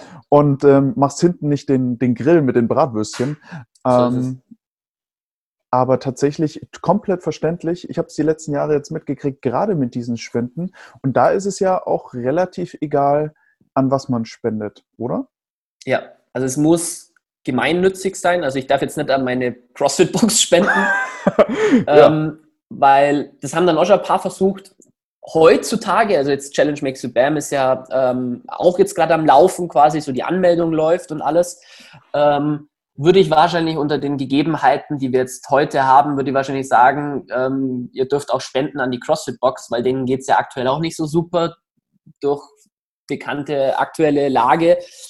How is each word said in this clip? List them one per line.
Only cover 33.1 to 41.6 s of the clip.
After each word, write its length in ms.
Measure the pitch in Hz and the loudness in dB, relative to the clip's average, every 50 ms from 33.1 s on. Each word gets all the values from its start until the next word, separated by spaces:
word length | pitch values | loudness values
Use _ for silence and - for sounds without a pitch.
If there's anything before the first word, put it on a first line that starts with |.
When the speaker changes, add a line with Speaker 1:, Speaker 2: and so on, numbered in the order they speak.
| 185 190 | 4 4
Speaker 2:
ich 100 | 180 151 | 4 4
wahrscheinlich 460 | 156 151 165 175 170 170 165 160 160 | 4 4 4 4 2 -2 -2 -2 -2
unter 220 | 156 147 147 151 135 | -4 -2 -2 -2 -4
den 180 | 143 143 143 | -4 -4 -4
Gegebenheiten, 800 | 131 139 131 135 143 147 165 156 139 139 131 143 147 - - 151 135 | -6 -4 -2 -2 0 0 0 -2 0 2 2 2 0 -2 -6 -6 -4
die 140 | 135 127 | -4 -2
wir 80 | 123 127 | 0 0
jetzt 280 | 127 127 - - - - | -2 -2 -6 -14 -4 0
heute 340 | 139 135 151 - - 143 131 | 0 2 2 0 0 0 2
haben, 320 | 135 135 143 143 147 143 | 6 6 6 4 4 0
würde 140 | 135 135 143 | -2 -2 0
ich 40 | 131 | -2
wahrscheinlich 320 | 135 131 139 135 135 131 | -2 -2 -2 -4 -6 -2
sagen, 600 | 135 127 113 123 135 147 147 147 147 143 117 - - | 2 4 6 6 6 4 2 -4 -6 -6 -8 -8 -6
ähm, 600 | - 127 131 131 135 135 135 131 127 123 123 120 | -4 -4 -2 -2 -2 -4 -4 -4 -6 -6 -8 -10
ihr 160 | - 131 131 131 | -6 -4 -2 -2
dürft 240 | 143 143 - - | -2 -4 -2 -4
auch 80 | 120 131 | -4 -6
spenden 400 | - - - 135 139 - 135 147 | -6 -4 -4 -4 -4 -4 -4 -6
an 100 | 127 131 | -4 -4
die 80 | 123 120 | -4 -6
CrossFit-Box, 720 | - - 156 - - 143 120 - 120 127 - - - - | -4 -4 -4 -2 -4 -8 -8 -2 -2 -2 -2 -4 -8 -6
weil 140 | 120 120 123 | -6 -2 -2
denen 200 | 127 131 135 131 | -2 -2 -2 -2
geht's 220 | 123 135 131 131 | -4 -4 -4 -2
ja 120 | - 104 107 | 0 0 0
aktuell 280 | - - - 131 123 | 0 -2 -8 -4 -2
auch 140 | 127 139 156 | -2 -2 -2
nicht 160 | 165 160 - | -4 -6 -6
so 100 | - 160 | -8 -8
super 480 | 147 147 170 165 170 180 170 170 165 - _ | -2 -2 -2 -2 0 -2 -2 -2 -2 -6 _